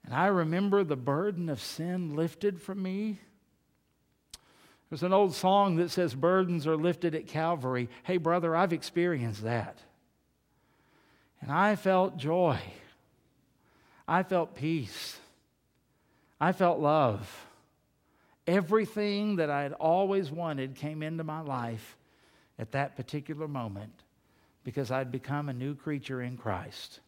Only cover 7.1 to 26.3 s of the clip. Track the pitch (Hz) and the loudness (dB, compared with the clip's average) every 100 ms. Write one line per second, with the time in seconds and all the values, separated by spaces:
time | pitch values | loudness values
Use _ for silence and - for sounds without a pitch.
7.1 | 156 - 151 165 170 127 127 117 - - | -2 -4 -2 0 0 0 -2 -4 -8 -2
8.1 | 185 160 175 165 165 190 165 - 175 175 | 0 2 2 2 2 2 0 -2 0 2
9.1 | 151 117 101 110 117 104 - - _ _ | 2 -2 -2 -2 -2 -2 -10 -20 _ _
10.1 | _ _ _ _ _ _ _ _ _ _ | _ _ _ _ _ _ _ _ _ _
11.1 | _ _ _ 135 151 208 208 190 185 190 | _ _ _ -2 4 4 4 4 4 4
12.1 | 165 143 175 175 107 - - - _ _ | 0 0 4 4 2 -4 -16 -20 _ _
13.1 | _ _ _ _ _ _ _ _ _ - | _ _ _ _ _ _ _ _ _ 0
14.1 | 170 190 185 156 - 151 165 107 - - | 0 2 0 0 -4 -2 -2 -4 -8 -12
15.1 | - - _ _ _ _ _ _ _ _ | -14 -20 _ _ _ _ _ _ _ _
16.1 | _ _ _ 160 185 175 165 147 156 131 | _ _ _ 0 4 2 4 4 4 4
17.1 | 104 101 - - _ _ _ _ _ _ | 2 -6 -14 -20 _ _ _ _ _ _
18.1 | _ _ _ - 185 165 220 208 214 208 | _ _ _ 0 0 4 0 0 -2 -2
19.1 | 202 208 190 151 143 143 - 160 175 196 | 0 0 0 0 -2 -4 -2 2 4 2
20.1 | 196 160 156 170 139 131 131 143 156 156 | 0 -2 -4 -4 -4 -6 -6 -8 -6 -6
21.1 | 165 160 156 151 127 117 113 - - _ | -4 -6 -6 -4 -4 -4 -6 -12 -20 _
22.1 | _ _ _ _ - 113 139 139 - 123 | _ _ _ _ -12 -6 -4 -4 -6 -8
23.1 | 147 143 151 156 139 113 98 107 - _ | -8 -8 -8 -6 -6 -6 -8 -14 -18 _
24.1 | _ _ _ _ _ - 139 117 131 131 | _ _ _ _ _ -8 -6 -2 -2 -2
25.1 | 127 - 143 147 123 135 143 - 143 - | -6 -4 -4 -4 -4 -6 -6 -6 -6 -6
26.1 | 131 123 | -6 -6